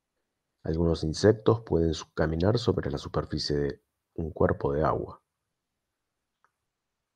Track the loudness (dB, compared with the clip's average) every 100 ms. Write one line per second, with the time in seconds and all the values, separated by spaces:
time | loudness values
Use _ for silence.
0 | _ _ _ _ _ _ -4 0 0 0
1 | -2 4 4 6 4 2 2 0 2 0
2 | -6 -2 -2 2 2 2 0 0 -2 -6
3 | -4 -6 -4 -6 -2 -2 -2 -6 _ _
4 | _ -10 -8 0 0 0 -2 0 0 -2
5 | -6 -14 _ _ _ _ _ _ _ _
6 | _ _ _ _ _ _ _ _ _ _
7 | _